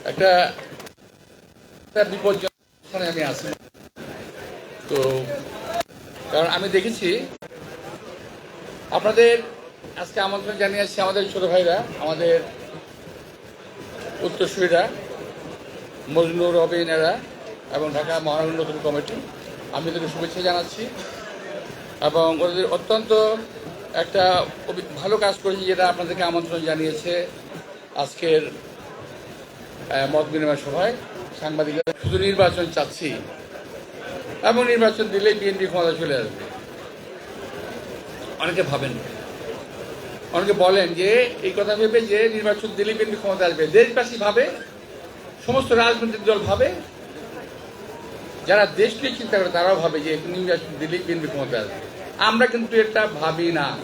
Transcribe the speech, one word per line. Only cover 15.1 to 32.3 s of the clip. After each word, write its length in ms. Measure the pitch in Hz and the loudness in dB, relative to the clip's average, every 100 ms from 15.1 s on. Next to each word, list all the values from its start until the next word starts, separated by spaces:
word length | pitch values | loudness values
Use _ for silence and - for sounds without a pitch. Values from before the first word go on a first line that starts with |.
| - - - - - - - - - - | -12 -12 -12 -14 -14 -16 -16 -16 -16 0
মজনু, 440 | 160 165 170 175 | 2 2 2 4
রবিন 360 | 170 165 170 170 | 4 4 2 2
এরা 300 | 160 160 220 - - - - - | 2 2 0 -6 -14 -14 -14 -6
এবং 200 | 139 151 | -4 -2
ঢাকা 260 | 143 151 165 | -2 0 -2
মহানগর 420 | 156 151 160 160 | 0 0 0 -2
নতুন 180 | 156 151 | -4 -2
কমিটি, 320 | 147 147 - 226 - - - - - | -2 -2 -4 -8 -10 -14 -14 -14 -8
আমি 140 | 143 165 | -6 -4
তাদেরকে 220 | 165 165 | -4 -4
শুভেচ্ছা 320 | 165 165 180 | -4 -6 0
জানাচ্ছি। 480 | 180 175 170 - 247 - - - - - - - - - - - | 0 0 -2 -8 -10 -10 -12 -12 -12 -12 -12 -12 -12 -14 -14 -2
এবং 400 | 151 160 165 160 | 2 4 4 4
ওদের 260 | 175 175 185 | 0 2 0
অত্যন্ত 680 | 175 - 220 220 220 214 226 226 - - - - | -2 0 0 4 4 6 2 -6 -12 -14 -14 -6
একটা 520 | 170 170 196 185 180 - - - | -4 0 4 6 4 0 -6 -8
অভি-, 280 | 175 175 143 | -8 -8 -6
ভালো 200 | 185 208 | 0 4
কাজ 180 | 202 196 | 4 2
করেছে, 220 | 196 190 | -2 0
যেটা 240 | 185 185 180 | 0 4 4
আপনাদেরকে 340 | 175 170 175 | 2 -4 0
আমন্ত্রণ 420 | 175 170 165 165 | 0 0 -2 -4
জানিয়েছে 640 | 160 156 156 151 175 175 175 - - 170 - - - - | -2 0 0 -2 -2 -2 -4 -10 -14 -14 -14 -18 -10 -6
আজকের, 500 | 143 - 165 156 139 | -6 -2 4 4 2
আহ, 1700 | 127 - - - - - - - - - - - - 131 135 135 | -10 -16 -16 -16 -14 -14 -16 -16 -16 -18 -18 -16 -14 -4 0 2
মত 140 | 151 147 | 2 2
বিনিময় 240 | 156 151 139 | 0 0 0
সভায় 380 | 143 147 202 247 - - - - | -2 0 0 0 -10 -14 -12 -8
সাংবাদিকরা। 520 | 151 156 151 151 - 160 | -4 0 0 0 -2 -2
শুধু 160 | - 185 | -2 2
নির্বাচন 480 | 196 | 2